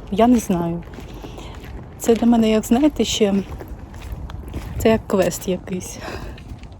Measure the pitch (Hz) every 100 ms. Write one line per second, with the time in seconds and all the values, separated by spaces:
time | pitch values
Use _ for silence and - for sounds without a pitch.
0 | - 196 240 240 - 170 170 170 - -
1 | - - - - - - - - - -
2 | - 226 233 233 220 214 - 240 302 -
3 | 214 - 202 196 - - - - - -
4 | - - - - - - - - 226 220
5 | - 196 170 - - 185 - 185 - -
6 | - - - - - - -